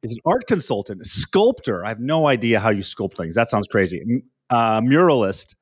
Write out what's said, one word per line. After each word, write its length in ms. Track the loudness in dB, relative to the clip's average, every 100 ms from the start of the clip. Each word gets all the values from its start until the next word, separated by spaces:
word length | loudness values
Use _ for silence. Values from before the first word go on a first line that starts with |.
is 120 | -10
an 60 | -6 -2
art 220 | -2 0
consultant, 540 | -4 -2 -6 -6 -12
a 40 | -6
sculptor. 760 | -6 -2 2 2 2 -4 -6
I 60 | -6
have 100 | -8
no 260 | -2 2 2
idea 360 | 2 2 2
how 80 | 2
you 140 | 0
sculpt 340 | -2 -6 -6 -6
things. 180 | -4 -2
That 140 | 0
sounds 180 | 0 -2
crazy. 340 | 0 0 -2
M-, 220 | -4 -4 -4 _ _
uh, 300 | 0 2 2
muralist. 760 | 2 4 4 4 0 -2 -10 -18